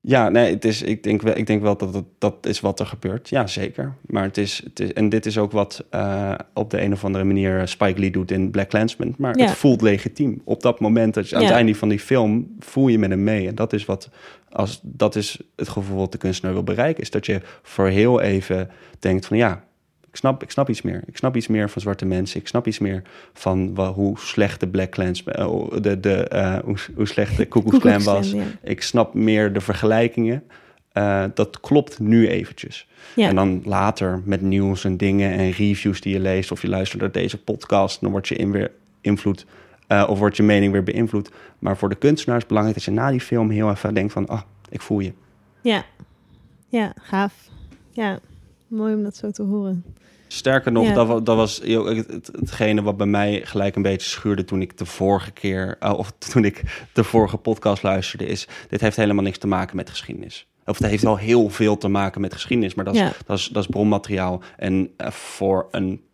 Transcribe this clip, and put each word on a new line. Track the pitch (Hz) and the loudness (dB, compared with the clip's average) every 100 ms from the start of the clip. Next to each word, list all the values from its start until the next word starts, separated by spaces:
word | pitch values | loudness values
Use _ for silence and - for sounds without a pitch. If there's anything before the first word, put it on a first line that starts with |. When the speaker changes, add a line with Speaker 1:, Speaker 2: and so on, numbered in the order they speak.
Speaker 1:
ja, | - 127 107 | 4 4 6
nee, | 110 113 | 4 4
het | 95 | 2
is, | 113 107 | 0 0
ik | - 107 | -2 -2
denk | 104 104 | 0 0
wel, | 110 - | 2 0
ik | 107 | 0
denk | 107 | 2
wel | 104 101 | 2 0
dat | 95 | -2
het, | 98 - _ | -4 -8 _
dat | 104 - - | -2 -2 -6
is | 101 | -2
wat | 101 98 | -2 -2
er | 107 | -6
gebeurt. | 107 - 110 - | -6 -6 -6 -2
Ja, | 139 101 | -2 -2
zeker. | - 98 - 135 135 - | -4 -8 -8 -10 -10 -6
Maar | 104 | -4
het | 98 104 | -2 -2
is, | 101 - | -4 -6
het | - - | -12 -6
is, | 95 | -6
en | - 107 | 0 2
dit | 110 110 | 2 0
is | 107 | -2
ook | 104 | 0
wat, | 104 101 - - | 0 -2 -6 -8
eh, | - 101 98 101 98 - | -4 -2 -2 -4 -6 -6
op | - 107 | -6 -4
de | 95 | -2
een | 101 | 0
of | 98 | -2
andere | 101 95 | -2 0
manier, | 95 98 95 92 | 2 2 2 0
eh, | 92 | -4
Spike | - 101 95 | 0 0 2
Lee | 98 | 0
doet | 95 90 | 0 -2
in | 95 95 | -2 0
Black | 98 95 | -2 0
Klansman. | 107 110 - - 131 | 0 0 -2 -8 -4
Maar | 139 254 | -2 2
Speaker 2:
Ja. | 226 | 2
Speaker 1:
het | |
voelt | - 143 120 | 4 4 6
legitiem. | 110 101 - - 139 - | 4 4 -2 -2 -2 -2
Op | - 107 | -4 0
dat | 123 120 | 0 2
moment, | 107 113 113 | 2 4 4
dat | 107 98 | 0 -2
je | - | 2
aan | |
Speaker 2:
Ja. | 208 | 6
Speaker 1:
het | 120 | 6
einde | 113 | 6
van | 107 107 | 4 0
die | 101 | 0
film, | - 131 110 110 160 226 | 2 2 4 0 -2 -14
voel | - 139 135 | -6 2 4
je | 113 | 4
met | 98 | 4
hem | 95 | 2
mee. | 101 107 92 | 2 0 -2
En | |
dat | 110 110 | -4 -2
is | 107 | -2
wat, | 104 95 - - - - _ | -4 -6 -8 -20 -20 -20 _
als, | - 104 - | -4 -4 -4
dat | - - 107 107 | -14 0 0 0
is | 101 - - - | -4 -10 -16 -10
het | - | -8
gevoel | - 98 95 | -6 -4 -4
wat | 95 | -4
de | - | -2
kunstenaar | 92 92 92 | -4 -2 -2
wil | 92 | -2
bereiken. | 95 98 139 160 | -2 0 0 0
Is | - | -4
dat | 104 - | -6 -2
je | 98 - - | -4 -6 -20
voor | - - 95 | -10 0 2
heel | 95 117 123 | 4 6 4
even | 101 98 - 92 92 - - - | 4 0 0 -4 -4 -12 -20 -6
denkt | 92 92 - | 0 0 0
van, | 110 | 2
"Ja, | 117 92 _ _ _ _ _ | 2 0 _ _ _ _ _
ik | - | -2
snap, | 135 135 | 0 0
ik | - | -4
snap | - 135 | -2 -2
iets | 110 | -2
meer. | 98 92 - | -4 -8 -10
Ik | - | -4
snap | 135 123 | -2 -2
iets | - | 0
meer | 110 101 | 0 0
van | - | -4
zwarte | 101 98 | -6 -4
mensen. | 95 90 95 - | -2 -2 -4 -6
Ik | - | -4
snap | 120 113 | -2 -2
iets | 107 | -2
meer | 101 95 92 - - | -2 -4 -10 -20 -20
van | - 95 92 95 | -6 -2 0 0
wa-, | 95 95 | -2 -2
hoe | 95 98 110 | 0 0 -2
slecht | - - 101 - | -6 0 0 0
de | 90 | -4
Black | 95 92 | -2 -4
Klansman, | - 92 87 - | -2 -4 -4 -6
eh, | - 92 87 - - | -4 -2 -2 -4 -2
de, | 104 98 | 0 0
de, | 98 95 - | 0 0 0
eh, | - 95 - | 0 0 -2
hoe, | - 101 - | -4 -6 -6
hoe | - 104 | -4 -2
slecht | - 104 - | 0 0 0
de | |
Ku | - 117 | 2 2
Klux | 107 262 | 6 6
Klan | |
Speaker 2:
Ku | 123 | 8
Klux | 104 | 6
Klan, | 101 101 | 4 2
Speaker 1:
was. | 98 | 2
Speaker 2:
ja. | 101 190 - | -2 -6 -8
Speaker 1:
Ik | - 95 | -6 -6
snap | - 131 110 | 0 2 2
meer | 107 110 107 104 | 2 4 4 2
de | 98 | 0
vergelijkingen. | 92 98 107 110 120 120 113 131 - - _ _ _ | -4 0 2 4 2 0 0 -2 -8 -20 _ _ _
Eh, | 101 101 98 95 | -2 0 0 -2
dat | - 107 - | -2 -2 -4
klopt | - 147 143 - | 0 0 0 -4
nu | 107 117 107 | 2 4 4
eventjes." | 92 - - - - - _ - - | 0 -6 -14 -16 -16 -20 _ -6 0
Speaker 2:
Ja. | 208 | 2
Speaker 1:
En | |
dan | 95 98 92 | 4 2 0
later | 101 95 98 - 95 92 | -2 0 0 0 -4 -2
met | 98 98 | -2 -2
nieuws | 95 98 98 95 | 0 2 0 0
en | 98 90 | -2 0
dingen | 98 98 98 | 0 2 0
en | 95 95 | 0 -2
reviews | 92 104 98 101 92 | 0 0 0 -2 -2
die | 98 | -4
je | 95 | -2
leest | 95 95 92 | 0 -2 -2
of | 87 | -6
je | 95 | -2
luistert | 95 95 101 | -2 -2 -4
naar | 101 | -4
deze | 92 92 - | -2 -4 -4
podcast, | - 110 - 101 98 - | -6 -8 0 2 2 -2
dan | 101 | -4
word | 98 95 | -2 -4
je | - | -2
in | 98 | 0
weer | 98 95 _ _ _ | 0 -2 _ _ _
invloed, | 101 101 101 92 - - - _ _ | 0 0 0 -4 -8 -20 -20 _ _
eh, | 101 101 | 4 4
of | 98 | 4
wordt | 104 101 | 2 4
je | |
mening | 107 104 101 | 4 6 4
weer | 98 | 2
beïnvloed. | 95 110 113 104 101 - - _ | 0 -2 0 -2 -4 -16 -20 _
Maar | 98 95 | -4 -2
voor | 98 | -2
de | |
kunstenaar | 98 139 151 - 120 | 2 2 2 0 -2
is | |
het | - | 2
belangrijk | 107 107 104 | 2 2 0
dat | - | -2
je | 107 | 0
na | 135 | 0
die | 127 | 0
film | - 120 110 | 0 0 2
heel | 104 107 | 2 0
even | 98 101 | 0 0
denkt | 104 101 | 0 0
van, | 104 98 | -2 -4
"Ah, | 110 - _ - | -6 -8 _ -16
ik | - | -14
voel | - 104 | -4 -2
je." | 92 - _ _ _ _ | -2 -8 _ _ _ _
Speaker 2:
Ja. | 247 208 - _ - _ _ _ _ _ _ | -2 -2 -4 _ -20 _ _ _ _ _ _
Ja, | 240 208 - | -2 -2 -6
gaaf. | - 190 202 - _ - - - _ | -4 -2 -2 -6 _ -20 -20 -20 _
Ja, | - 214 190 _ - - _ _ | -6 -4 -4 _ -20 -20 _ _
mooi | 220 214 | -4 -2
om | 214 | -2
dat | 208 - | -4 -6
zo | 208 | -10
te | 208 | -6
horen. | 202 208 196 180 175 - _ _ _ | -2 -2 -2 -4 -8 -20 _ _ _
Speaker 1:
Sterker | - 131 135 131 | -2 2 2 4
nog, | 117 113 | 4 6
Speaker 2:
Ja. | |
Speaker 1:
dat | - 113 | 6 4
wa-, | 117 | 4
dat | 113 113 | 4 4
was | 107 - | 4 0
heel, | - 113 107 | 0 0 0
het, | 113 117 | -2 -4
het, | - - | -12 -12
hetgene | - - - 107 107 | -8 -8 0 2 2
wat | 101 98 | 0 0
bij | 101 | 0
mij | 101 104 104 | 2 0 -2
gelijk | - 104 98 98 | -4 -2 -2 0
een | |
beetje | 98 95 - | 0 0 -4
schuurde | - 107 98 | -4 -2 -2
toen | 90 98 | -2 -4
ik | 92 - | -4 -8
de | 87 | -12
vorige | - 98 98 95 | -2 0 0 -2
keer, | - 98 95 92 - | -8 -4 -4 -6 -4
eh, | 101 101 | -2 -2
of | 101 - | -4 -10
<laughs> | - | 0
toen | 123 | 2
ik | 104 - - - - | 2 0 -10 -10 -6
de | - | -2
vorige | 110 113 101 107 | 2 4 2 0
podcast | - 110 107 98 | -4 -2 0 0
luisterde, | 98 95 92 101 98 | 0 0 -4 -8 -6
is, | 98 - - - | -6 -8 -18 -8
dit | 101 | 0
heeft | 110 110 | 0 2
helemaal | 104 101 | 2 2
niks | 98 - | 0 -2
te | 104 | -2
maken | 92 95 95 | -2 -2 -8
met | 90 | -8
geschiedenis. | - - - - - _ _ - | -12 -12 -14 -14 -18 _ _ -8
Of | 107 | -2
het | 110 | 0
heeft | 104 | 2
wel | 113 101 | 4 2
heel | 107 120 107 | 4 4 4
veel | - 107 104 | 2 2 2
te | 98 | 0
maken | 101 98 - | 0 -2 -4
met | 98 | -8
geschiedenis, | - - 123 98 | -8 -2 0 0
maar | 95 | -4
dat | 98 | -2
is, | 104 | 0
Speaker 2:
Ja. | 190 - - | 0 -4 -4
Speaker 1:
dat | 101 | -4
is, | - | -2
dat | 107 | -4
is | 95 | -2
bronmateriaal | 98 107 98 - 98 92 90 - - | 0 2 2 0 -4 -2 -4 -10 -8
en, | 98 95 92 - | -2 0 -2 -6
eh, | - | -10
voor | - - - 98 95 - | -10 -18 -4 0 0 0
een | 95 92 95 _ | -4 -4 -6 _